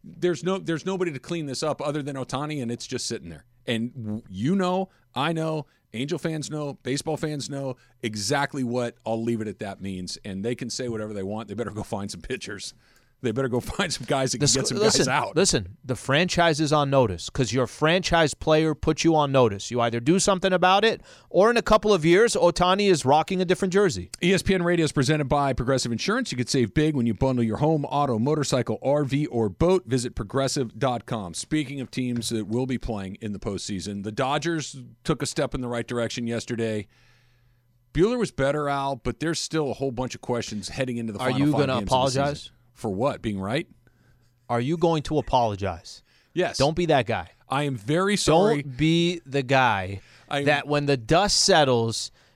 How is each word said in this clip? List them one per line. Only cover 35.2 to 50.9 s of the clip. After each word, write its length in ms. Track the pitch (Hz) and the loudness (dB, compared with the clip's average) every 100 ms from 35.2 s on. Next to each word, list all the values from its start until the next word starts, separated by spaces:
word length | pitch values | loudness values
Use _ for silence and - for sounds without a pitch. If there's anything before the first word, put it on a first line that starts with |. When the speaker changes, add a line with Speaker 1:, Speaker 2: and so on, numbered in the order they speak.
Speaker 1:
a 40 | 143 | -2
step 280 | - 143 | -2 -2
in 80 | 135 | -4
the 60 | 123 | -4
right 180 | 120 117 | -6 -4
direction 400 | 120 113 - 117 | -2 -2 -4 -4
yesterday. 600 | 117 - 117 113 107 104 _ _ _ _ _ _ _ _ _ _ | -6 -4 -4 -2 -4 -8 _ _ _ _ _ _ _ _ _ _
Buehler 240 | 147 202 247 | 2 2 2
was 140 | 208 | -2
better, 360 | - 135 151 143 | 0 0 0 0
Al, 280 | 139 139 135 | -2 -2 -4
but 240 | 127 117 | -6 -4
there's 200 | 156 160 | -4 -4
still 300 | - 160 143 | -2 -2 -2
a 40 | |
whole 180 | 107 135 | -2 -4
bunch 220 | 117 127 | -4 -6
of 60 | - | -8
questions 480 | - 120 - 107 92 | -4 -4 -4 -8 -8
heading 280 | - 127 117 | -4 -4 -2
into 140 | 117 | -6
the 60 | 101 | -4
Speaker 2:
Are 100 | 127 | -2
Speaker 1:
final 160 | 131 143 | 2 2
Speaker 2:
you 60 | |
Speaker 1:
five 80 | 143 | 2
Speaker 2:
gonna 120 | 135 | 2
Speaker 1:
games 80 | 127 | 0
of 40 | 101 | 2
the 60 | |
Speaker 2:
apologize? 440 | 131 135 131 143 147 | 2 2 2 -2 -4
Speaker 1:
season. 80 | - _ _ | -12 _ _
For 180 | - 113 | -8 -6
what? 320 | 95 135 113 | -2 -2 -2
Being 160 | 113 98 | -4 -4
right? 300 | 95 139 - _ _ _ _ _ _ _ - | -2 -4 -4 _ _ _ _ _ _ _ -4
Speaker 2:
Are 120 | 120 | -2
you 160 | 123 170 | 0 2
going 280 | 170 160 | 2 2
to 140 | - 151 | 0 -2
apologize? 840 | - 131 117 98 98 85 - - _ _ _ | 2 2 2 0 -6 -6 -14 -20 _ _ _
Speaker 1:
Yes. 260 | 160 165 - | -4 -4 2
Speaker 2:
Don't 160 | 139 | 2
be 120 | 165 170 | 2 2
that 200 | 143 117 | 2 2
guy. 240 | 104 85 _ _ | -4 -6 _ _
Speaker 1:
I 140 | 135 | -2
am 140 | 147 123 | 0 -4
very 400 | 104 160 196 208 | -2 0 2 2
sorry. 460 | - 160 202 147 | 4 4 4 2
Speaker 2:
Don't 140 | 143 123 | -4 0
be 440 | 156 165 170 175 | 2 4 2 -2
the 200 | 139 139 | -4 -4
guy 560 | 123 135 127 101 92 95 - - - | 2 4 4 2 -2 -8 -14 -20 -6
Speaker 1:
I 120 | 143 | -2
am 40 | 143 | 2
Speaker 2:
that 200 | 147 139 | 2 2
when 200 | 147 | 0
the 100 | 143 | 2